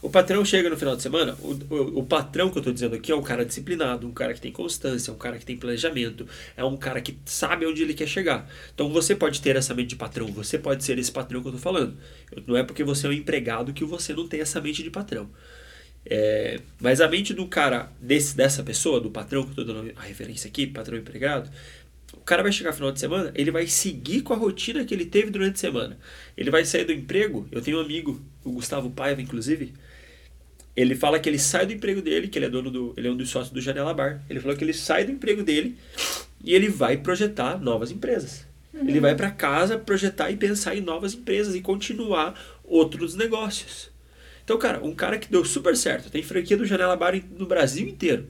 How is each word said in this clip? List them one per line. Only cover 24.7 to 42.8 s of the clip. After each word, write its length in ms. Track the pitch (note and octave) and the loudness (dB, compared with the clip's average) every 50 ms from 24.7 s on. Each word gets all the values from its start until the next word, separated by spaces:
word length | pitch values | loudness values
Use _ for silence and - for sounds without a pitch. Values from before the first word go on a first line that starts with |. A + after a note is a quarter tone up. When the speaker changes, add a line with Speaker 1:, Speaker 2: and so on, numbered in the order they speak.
| A#3+ D4+ B3 | -2 -4 -2
Speaker 1:
que 100 | - A3+ | -2 -2
ele 120 | F#3+ E3+ | -4 -4
teve 240 | F3 - G3+ A3+ A3 | 4 4 4 4 4
durante 260 | F#3+ G3 F#3+ G3 G3 | 0 0 0 0 0
a 20 | |
semana. 400 | - - F3 C#3 A#2+ A2+ A2 - - - - - - - - - | 0 -4 -2 -2 -2 -4 -4 -8 -16 -18 -20 -20 -20 -20 -16 -8
Ele 140 | - G2+ C3+ | -2 0 4
vai 160 | D3 D#3+ E3 | 6 6 4
sair 180 | C#3+ - F3 F3+ | 6 2 0 2
do 80 | E3+ | 2
emprego, 560 | D#3+ C#3+ - - - G3 G#3+ G#3+ D3+ A2 G2 - | 0 -2 -2 -2 2 2 2 2 0 -4 -6 -4
eu 100 | - A#2+ | -6 -4
tenho 160 | A#2+ D3 D3+ | -2 0 0
um 40 | E3 | 0
amigo, 380 | D#3+ D3 D3 E3 D#3 D3 B2 - - - - - - | 0 -2 -4 -4 -4 -4 -6 -6 -10 -18 -20 -12 -8
o 80 | C3+ | -8
Gustavo 380 | B2 B2 A#2+ - - C#3 C3 B2 | -6 -6 -4 -4 -4 -4 -4 -4
Paiva, 320 | C#3 - C3+ C#3 C#3+ C3+ | -6 -2 -2 -2 -2 -2
inclusive, 520 | B2 - B2+ A#2 A2+ C3 D#3 D3+ C#3 - - - - - - - - - - - - - - - - - - - - - - | -4 -6 -6 -6 0 0 0 0 -2 -10 -10 -18 -20 -20 -20 -20 -20 -20 -20 -20 -20 -20 -20 -20 -20 -20 -20 -20 -20 -8 2
ele 200 | - B2+ B2+ C3 | 4 4 4 4
fala 240 | C3 - D3 D3+ D#3+ | 4 4 4 4 4
que 80 | D3+ D#3+ | 4 2
ele 100 | D3 C#3 | 2 2
sai 260 | C#3+ - - F3 F#3+ | 2 2 4 2 2
do 80 | F#3+ A3+ | 2 0
emprego 280 | G#3 - G3 G3 G3+ | -2 0 0 0 0
dele, 260 | F3+ D#3 D3+ E3 F3 | 0 2 2 2 0
que 120 | G3 - E3 | 0 -2 -2
ele 60 | C#3 | -2
é 40 | B2+ | 0
dono 220 | B2 B2+ B2+ C3 | 0 -2 -4 -4
do, 220 | B2 B2+ B2 A#2+ A#2+ | -4 -4 -6 -6 -6
ele 120 | - A#2+ | -4 -2
é 40 | B2 | -2
um 60 | B2 | -2
dos 120 | B2 C3 B2+ | -2 -4 -2
sócios 220 | - C3+ B2 B2 | -2 -4 -4 -4
do 100 | - C3 | -6 -6
Janela 320 | B2+ C#3 C3+ C#3+ C#3 D#3 E3 | -4 -4 -2 -2 -2 -2 0
Bar, 300 | C#3 C3+ C#3 C#3+ C#3+ - - | 0 -2 -2 -2 -6 -10 -8
ele 100 | - C3 | -8 -4
falou 160 | B2+ C#3 C#3+ | -2 -2 -2
que 80 | C#3+ - | 0 0
ele 100 | D#4 D#4+ | -2 -2
sai 300 | - - - D#3+ F3 G#3 | -2 0 2 2 2 2
do 80 | G#3 | 0
emprego 320 | C#4 C#4 - A3 G#3 G#3 G3+ | -2 -2 0 0 2 2 4
dele 340 | - - D3+ - B3 B3 - - - - - - - - - - - - - - | 2 2 2 2 0 -6 -8 -16 -16 -8 -6 -4 -4 -4 -6 -10 -14 -20 -12 0
e 100 | - F3 | 6 6
ele 160 | F#3+ G3+ G#3+ | 6 6 6
vai 280 | - - C3 A2+ C3 | 2 2 4 4 4
projetar 600 | D3 C#3+ F#3 F3+ F#3 G#3 G#3 G#3 - B2 C3 E3+ F#3+ | 2 2 0 2 2 2 0 0 0 -2 -2 -2 -2
novas 320 | D#3 B2 A#2 A2 A#2 A#2 | 0 0 0 0 0 -4
empresas. 540 | F3+ G#3 - C#4+ A#3+ F#3+ C#3 - - - - - - - - - - | -6 -4 0 0 0 0 0 -6 -10 -14 -16 -20 -20 -20 -20 -18 -6
Speaker 2:
Uhum. 140 | D#4 C#4 | -4 0
Speaker 1:
Ele 120 | C4+ C#4+ D4 | 4 4 6
vai 160 | B3 A3 - | 6 6 6
pra 140 | - G3+ G3 | 4 2 -2
casa 460 | - - - C#3+ C#3 D#3 F3 G3 A3+ | 0 0 0 2 4 4 4 4 2
projetar 540 | A3+ - - G3+ F#3+ G3 G3 G3 - D3+ E3+ | -2 0 0 0 2 2 0 0 0 -2 -2
e 60 | G#3 | 0
pensar 380 | G#3 G#3+ G3+ G#3 G#3 - A3+ - | 2 2 2 2 2 0 -2 -2
em 60 | G#3 | -2
novas 320 | G3 F3 D#3+ E3+ G3 G3 G#3 | -2 -2 -4 -2 -4 -6 -6
empresas 400 | - - A#3 F#3+ G3+ G#3+ G#3 F#3 | -6 -2 0 0 0 2 0 -2
e 60 | F3+ | -2
continuar 800 | F#3 G3 F#3+ G3+ - - A3+ G#3+ A#3 G#3+ G3 E3 D#3 E3+ G3 - - - - - - | 0 0 -2 -2 -2 -6 -6 -4 -2 0 2 2 2 0 -2 -8 -18 -20 -20 -20 -8
outros 520 | - - E3 | 4 6 6